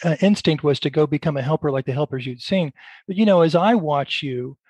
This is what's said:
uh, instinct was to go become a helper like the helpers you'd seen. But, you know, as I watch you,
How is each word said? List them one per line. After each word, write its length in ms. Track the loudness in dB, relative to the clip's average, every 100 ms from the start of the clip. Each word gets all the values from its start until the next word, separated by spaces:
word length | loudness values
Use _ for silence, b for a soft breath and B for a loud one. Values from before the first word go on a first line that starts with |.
uh, 140 | -2 2
instinct 460 | 2 2 0 0 0
was 120 | 0
to 80 | 0
go 180 | 0 0
become 300 | 0 -2 -2
a 40 |
helper 300 | -2 -2 -2
like 140 | -4 -4
the 80 |
helpers 320 | -4 -4 -6 -10
you'd 160 | -10
seen. 320 | -4 -2 -2 -6 B B -6
But, 80 | 0
you 100 | 4
know, 160 | 6
as 140 | 4 4
I 200 | 4 2
watch 460 | 0 -2 -4 -6
you, 360 | -6 -6 -8 -12